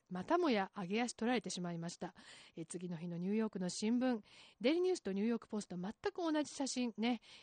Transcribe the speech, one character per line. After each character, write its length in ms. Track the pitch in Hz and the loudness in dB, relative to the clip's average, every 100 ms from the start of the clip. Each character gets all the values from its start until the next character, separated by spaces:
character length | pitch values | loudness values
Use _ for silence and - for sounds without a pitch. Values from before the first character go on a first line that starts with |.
| - | -8
ま 160 | 180 | -6
た 140 | - 349 | 2 4
も 100 | 330 | 6
や 220 | 214 190 | 4 2
上 120 | - 175 | -4 -2
げ 160 | 214 | 0
足 100 | 240 | 0
取 160 | - 226 | 0 0
ら 60 | |
れ 80 | 247 | 0
て 80 | 190 | -2
し 100 | 185 | -4
ま 100 | 175 | -4
い 20 | 170 | -4
ま 140 | 170 | -6
し 80 | - | -6
た。 160 | - - - - - - | -10 -10 -20 -20 -16 -10
え、 80 | |
次 240 | 160 175 175 | -8 -6 -6
の 80 | 165 | -4
日 100 | 175 | -4
の 120 | 170 | -2
ニ 100 | 185 | 0
ュ 40 | |
ー 20 | |
ヨ 120 | 214 220 | 2 0
ー 40 | |
ク 60 | 190 | 0
の 80 | 180 | -2
新 300 | - 214 240 | 0 2 4
聞、 240 | 254 226 - - - - | 4 0 -4 -20 -20 0
デ 80 | 226 | 2
イ 20 | |
リ 60 | 339 | 4
ー 40 | |
ニ 60 | 370 | 4
ュ 40 | |
ー 40 | 359 | 2
ス 60 | |
と 100 | 202 | 0
ニ 80 | 196 | 0
ュ 40 | |
ー 20 | 220 | 2
ヨ 100 | 233 | 0
ー 20 | |
ク 80 | - | -2
ポ 140 | 214 | -6
ス 60 | - | -4
ト、 100 | 185 | -6
全 160 | 185 | -6
く 0 | - 403 381 | -4 -4 -2
同 260 | 330 302 | 0 2
じ 80 | 285 | 0
写 160 | - 262 | -2 -2
真 280 | 254 247 208 | 0 -2 0
ね。 240 | 233 233 - - | 0 0 -4 -20